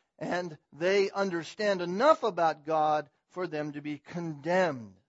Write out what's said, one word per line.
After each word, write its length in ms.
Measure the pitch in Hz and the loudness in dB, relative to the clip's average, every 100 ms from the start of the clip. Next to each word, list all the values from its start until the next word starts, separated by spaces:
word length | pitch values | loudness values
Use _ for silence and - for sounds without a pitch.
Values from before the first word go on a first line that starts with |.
| _ _ | _ _
and 400 | - 180 180 151 _ | -6 -4 -6 -12 _
they 360 | 143 175 202 196 | -2 2 4 2
understand 680 | 196 196 170 156 - 208 190 | 0 -2 -2 -6 -2 0 0
enough 440 | 175 190 277 320 | 0 4 4 6
about 420 | 226 175 160 151 143 | 2 2 2 0 -2
God 420 | 160 151 151 147 _ _ | 2 2 2 -2 _ _
for 160 | 180 180 | -8 -6
them 260 | 151 151 | -4 -6
to 80 | 147 | -8
be 220 | 147 147 - | -10 -10 -10
condemned. 840 | 175 170 147 151 185 175 131 107 92 | -8 -6 -6 0 2 2 0 -10 -20